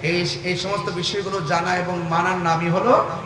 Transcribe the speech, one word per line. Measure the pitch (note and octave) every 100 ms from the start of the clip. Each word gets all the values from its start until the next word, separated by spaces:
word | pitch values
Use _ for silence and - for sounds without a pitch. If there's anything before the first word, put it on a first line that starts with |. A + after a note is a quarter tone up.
এই, | D#3 F3 E3 -
এই | F3+ F3+
সমস্ত | F#3+ G3+ G3
বিষয়গুলো | F3 F3 G#3 G3 F#3+
জানা | D3+ E3+ F3+ F3+
এবং | F3 F3 E3+
মানার | E3 F3+ F3+
নামই | E3+ E3 E3+
হলো | F3+ A#3 C#4+ - -